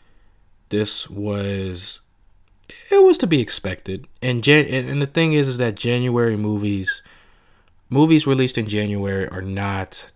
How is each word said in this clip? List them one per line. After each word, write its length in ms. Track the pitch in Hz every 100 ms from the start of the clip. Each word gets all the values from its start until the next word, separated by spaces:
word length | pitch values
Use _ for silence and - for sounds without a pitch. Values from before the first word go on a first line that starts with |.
| _ _ _ _ _ _ _
this 400 | 104 104 - -
was, 920 | 98 104 101 101 98 95 90 95 - _ _ _ _ _ _ - - -
it 120 | 403
was 140 | 381 311
to 80 | 202
be 140 | 147
expected. 640 | 110 - 95 90 - 95 - -
And 200 | 127 120
Jan-, 220 | 117 151 139
and, 240 | 131 127
and 120 | 139
the 60 | 139
thing 260 | 170 160
is, 140 | 151 135
is 100 | 123
that 160 | 117 101
January 600 | 120 123 127 120 117 104
movies, 680 | 107 104 104 98 92 - - - _ _ _ _ _ _ _
movies 380 | 131 160 156 139
released 300 | 131 127 120
in 100 | 107
January 600 | 104 104 101 98 98 87
are 120 | 92
not 680 | 95 98 101 98 95 - -